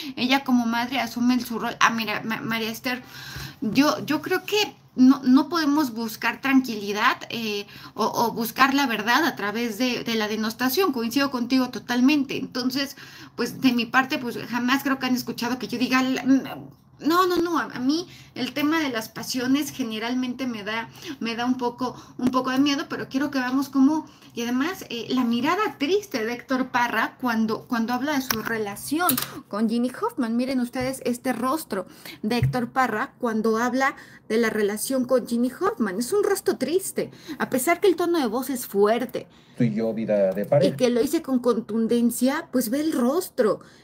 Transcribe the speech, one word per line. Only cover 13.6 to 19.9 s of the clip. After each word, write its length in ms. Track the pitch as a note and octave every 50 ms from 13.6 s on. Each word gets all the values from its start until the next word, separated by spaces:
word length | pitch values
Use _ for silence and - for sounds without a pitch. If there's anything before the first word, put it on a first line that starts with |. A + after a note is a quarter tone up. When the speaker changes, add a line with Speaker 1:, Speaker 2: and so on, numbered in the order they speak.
Speaker 1:
de 100 | - C4
mi 140 | A#3+ A#3+ A3
parte, 320 | A3+ - B3+ C4 C4 D#4
pues, 200 | - B3+ A#3+ - - - G#3+
jamás 340 | A3+ B3+ B3 B3 C4 C#4 -
creo 160 | C#4 C4+ C4
que 60 | B3+
han 100 | B3+ B3+
escuchado 440 | A#3+ - - - - A#3 A#3+ B3 B3
que 100 | G#3 G3
yo 100 | A#3+ A3+
diga, 240 | B3+ A#3+ C4 C4 C4
"La-, 540 | B3+ C4 - - B3+ C4+ C4 G3+ - - - - - - _ _ _ _ -
no, 280 | - C#4 E4+ F4+ F#4
no, 100 | F4+ F4+
no, 200 | E4+ E4+ F4 E4+
a, 60 | C#4 A3
a 160 | G3 - A#3
mí 280 | B3 C4 D4+ E4+ F4+ - - - - - -
el 180 | - B3+ B3+ -
tema 260 | D4 C#4+ D4 D#4+ E4
de 100 | D4+ C4+
las 180 | A#3+ A3 A3
pasiones 640 | - - - A3+ - - C4 A#3+ B3+ C4+ D4 D4+ C#4
generalmente 760 | - - A#3+ A3+